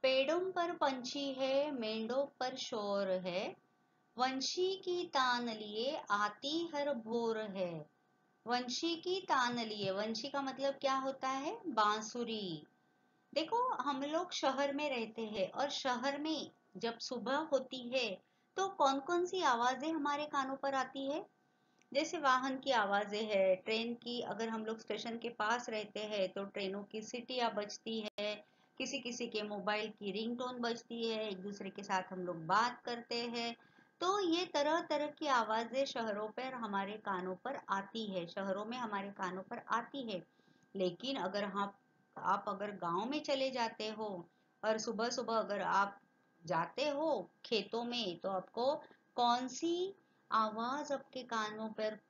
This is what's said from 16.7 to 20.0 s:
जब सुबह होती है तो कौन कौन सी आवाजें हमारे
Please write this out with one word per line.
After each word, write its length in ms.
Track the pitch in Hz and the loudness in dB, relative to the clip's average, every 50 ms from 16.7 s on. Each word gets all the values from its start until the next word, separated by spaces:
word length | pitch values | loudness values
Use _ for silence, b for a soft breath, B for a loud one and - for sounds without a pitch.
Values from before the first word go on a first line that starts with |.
| _ | _
जब 220 | 185 226 233 233 - | -4 -4 -4 -4 -4
सुबह 360 | - - 254 240 202 233 269 294 320 311 | -6 -6 -6 -4 -2 0 0 0 2 2
होती 260 | 277 262 262 - 254 262 247 240 | 2 2 2 0 -10 -10 -8 -2
है 200 | 247 269 240 214 185 - b b b b b b _ | 0 0 0 0 -2 -6 b b b b b b _
तो 100 | 370 381 392 381 | 0 0 0 4
कौन 240 | - 302 269 269 277 | 4 4 6 6 4
कौन 240 | 269 - 349 349 359 | 2 2 2 2 2
सी 140 | 349 381 370 339 | 2 2 4 4
आवाजें 460 | 285 247 233 240 247 262 240 277 320 | 4 6 6 4 2 2 2 0 -2
हमारे 320 | 320 311 | 0 0